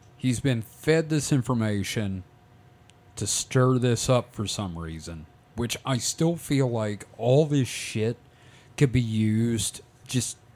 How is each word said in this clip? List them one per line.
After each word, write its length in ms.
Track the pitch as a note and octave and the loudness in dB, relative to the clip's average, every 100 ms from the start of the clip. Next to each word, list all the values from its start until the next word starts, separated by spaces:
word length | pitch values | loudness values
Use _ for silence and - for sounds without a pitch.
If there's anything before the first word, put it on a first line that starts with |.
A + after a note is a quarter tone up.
| - - | -20 -4
he's 240 | C3 A#2 | -2 0
been 220 | C#3 A#2+ | 0 0
fed 480 | G#2 - - D#3+ D#3+ | -4 -6 2 2 2
this 240 | D#3 C3 | 0 2
information 880 | D3 A#2+ B2+ A2 G#2 F#2+ - G#2 F#2+ F#2 _ _ - - - _ _ _ - | 0 2 0 0 0 -2 -2 -4 -6 -10 _ _ -20 -20 -20 _ _ _ -8
to 100 | G#2+ | -4
stir 500 | - - C3 B2+ B2+ | -4 0 2 4 4
this 320 | B2 A#2 - | 2 0 2
up 240 | B2 - | 0 0
for 140 | - G2+ | -6 -6
some 320 | - G2 E2 | -4 -6 -6
reason, 460 | E2 D#2+ D#2 D#2+ D2+ - _ - | -8 -10 -12 -14 -16 -20 _ -6
which 220 | A#2+ - - | -6 -6 -4
I 120 | B2+ | -4
still 400 | - - E3 E3+ | -2 -2 -2 -2
feel 320 | - C#3 C3 | -2 0 0
like 340 | A#2 G#2+ G#2 - - | 0 -4 -4 -10 -4
all 280 | A#2+ C3 D#3 | 2 4 4
this 220 | D3 B2 | 2 0
shit 500 | - - A2+ A2 A#2+ - - - - - - | -4 -6 -2 -2 -2 -10 -20 -20 -20 -12 0
could 140 | C#3 | 2
be 80 | A#2 | 2
used 800 | A#2 A2 G#2+ G#2+ A#2 A2+ - - - _ - | 0 2 2 2 2 0 -4 -8 -18 _ -6
just, 300 | B2+ - - - | -4 -4 -8 -18